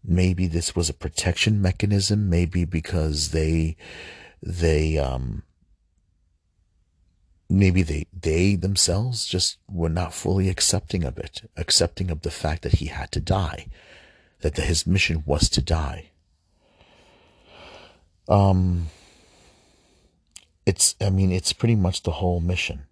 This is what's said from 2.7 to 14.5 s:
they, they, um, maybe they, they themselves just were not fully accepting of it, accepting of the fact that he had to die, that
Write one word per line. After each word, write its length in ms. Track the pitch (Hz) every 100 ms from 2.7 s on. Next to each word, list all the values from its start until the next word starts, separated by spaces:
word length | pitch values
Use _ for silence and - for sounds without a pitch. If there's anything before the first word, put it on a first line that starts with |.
| 82 - 92 78 73 73
they, 460 | 80 78 80 80 80 - - - - - _
they, 560 | - 87 82 76 78 78
um, 460 | 67 65 64 52 - _ _ _ _ _ _ _ _ _ _ _ _ _ _ _ _ _ _ _ _
maybe 340 | 98 95 90
they, 240 | 80 76 -
they 440 | 92 80 80 98 98
themselves 680 | 95 95 - 87 123 117 -
just 340 | - - - -
were 160 | 95 82
not 260 | 82 87
fully 360 | - - 95 95
accepting 560 | 92 - 92 - 95 73
of 120 | -
it, 320 | - - - -
accepting 560 | 78 - 85 - 92
of 120 | 78
the 80 | -
fact 320 | - 78 82
that 160 | - -
he 80 | 73
had 260 | - 69
to 80 | -
die, 460 | - 95 82 - - - - - - _ _ _
that 140 | 78